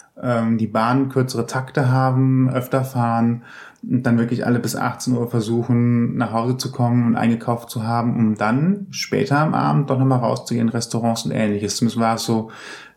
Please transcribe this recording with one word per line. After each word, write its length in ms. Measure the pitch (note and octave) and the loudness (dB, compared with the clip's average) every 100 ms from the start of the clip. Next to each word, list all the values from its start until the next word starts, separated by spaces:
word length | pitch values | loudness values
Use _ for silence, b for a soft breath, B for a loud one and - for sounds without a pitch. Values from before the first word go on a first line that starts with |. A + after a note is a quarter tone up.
| B - | B -6
Ähm, 360 | B2 A#2 A2+ A2+ | -2 0 2 0
die 80 | G#2+ | 0
Bahnen 420 | A2 A2+ C3 C3+ | 0 2 2 2
kürzere 380 | C3 C3 A#2 A#2 | 0 0 -2 -4
Takte 440 | C3 C3 - B2+ | -4 -4 0 2
haben, 600 | C3 C3 B2+ C3 C3 C3 | 4 2 2 4 4 2
öfter 340 | B2 - C3+ | 0 0 -2
fahren 600 | C3 B2 A#2 A#2 A#2 A#2 B B B B | 0 0 0 2 0 0 B B B B
und 200 | - B2 | -2 0
dann 160 | B2 A#2 | 2 2
wirklich 260 | A#2 B2 - | 2 0 0
alle 120 | A#2+ | 0
bis 180 | A#2 - | 0 -2
achtzehn 400 | B2+ A#2+ - B2 | -4 -4 -2 0
Uhr 140 | A#2+ | 0
versuchen, 840 | A#2+ A2 A#2 A#2 A#2+ A#2+ A#2+ A#2 - | -2 0 0 2 2 4 2 0 0
nach 160 | A2+ | -2
Hause 240 | A2+ A#2 B2+ | -2 -2 -2
zu 160 | B2 | -4
kommen 340 | - A#2+ A#2+ A#2 | -2 2 4 2
und 100 | A2 | 2
eingekauft 540 | A2+ A2+ - A#2 - | 2 0 -2 -4 -6
zu 140 | A#2 | -6
haben, 320 | A2 A#2 A#2 A#2+ | -2 -2 0 2
um 180 | G#2+ | 0
dann 540 | G#2 G#2+ B2 E3 G3+ - | 2 0 2 2 0 -4
später 480 | - - G#2 - C#3 | -10 -4 -2 0 2
am 160 | D#3 | 2
Abend 340 | - C#3+ D3+ C#3+ | 0 0 0 0
doch 80 | B2+ | 0
nochmal 200 | C3 B2+ | 2 2
rauszugehen, 500 | A#2 A#2+ - A#2 A#2 | 0 -2 -2 -2 0
Restaurants 560 | A#2 - A#2 A#2 A2+ | -2 -4 -2 -2 -2
und 60 | A#2+ | -2
Ähnliches. 460 | - A2 G#2 G#2 - | -2 0 0 -2 -2
Zumindest 240 | A#2 A2 | -2 2
war 160 | A2+ A2 | 0 0
es 80 | |
so 260 | - A2+ A2 B B B B | 0 -2 -2 B B B B